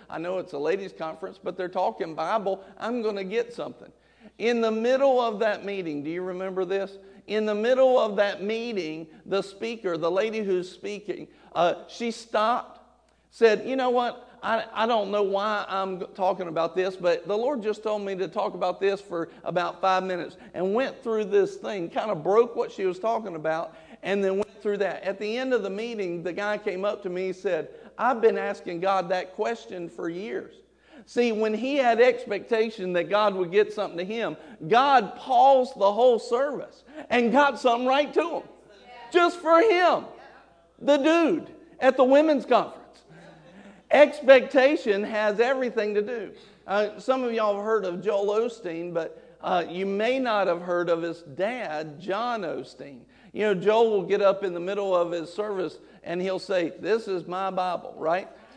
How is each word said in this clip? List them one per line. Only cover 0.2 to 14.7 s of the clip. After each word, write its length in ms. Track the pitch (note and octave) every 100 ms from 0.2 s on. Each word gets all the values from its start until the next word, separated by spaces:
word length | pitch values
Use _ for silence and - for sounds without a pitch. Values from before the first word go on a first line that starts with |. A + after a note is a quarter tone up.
| E3+ F#3
it's 120 | F3
a 60 | D3
ladies' 340 | D3 G3 F#3+
conference, 480 | - D#3+ D#3+ F#3+ F#3+
but 140 | F#3 F3+
they're 140 | F3+
talking 460 | F#3 G3 A3 F3+ D#3
Bible. 460 | D#3+ A3 G3 F#3+ - -
I'm 240 | G#3+ B3
gonna 220 | G#3+ G3+
get 300 | F#3+ A3 A#3+
something." 400 | - D3 - - _ _ _ A3 -
In 200 | A3+ A#3
the 120 | A3+
middle 500 | A3 A#3 C4 C#4 B3+
of 180 | A#3 G#3
that 240 | A3 G3+
meeting, 400 | F#3+ G3 E3+ D3
do 60 | C#3+
you 120 | E3+
remember 440 | F#3 F3+ F#3+ F#3 F3+
this? 320 | G3 G3 - - - -
In 180 | G#3 G#3+
the 100 | G#3
middle 420 | A3+ B3+ C4 B3
of 200 | A3 G3+
that 260 | G3+ E3
meeting, 640 | G3 A3+ A#3+ G#3+ D#3+ D#3 D#3+ - -
the 160 | F#3+
speaker, 540 | F#3+ - A3+ A#3 F#3+ D#3+
the 160 | E3
lady 280 | F#3 A3 A3
who's 260 | G3+ F#3 F3+
speaking, 600 | - G3+ G#3 G#3 - D3+ - - -
uh, 200 | F3 - -
she 240 | - A#3
stopped, 680 | A3+ - A3+ G#3+ A#3+ - - - _ _ _ _
said, 360 | - A3+ G#3+ A3+
"You 120 | C4
know 140 | B3+
what? 340 | B3 A#3+ - - -
I, 220 | F#3+ A3+ -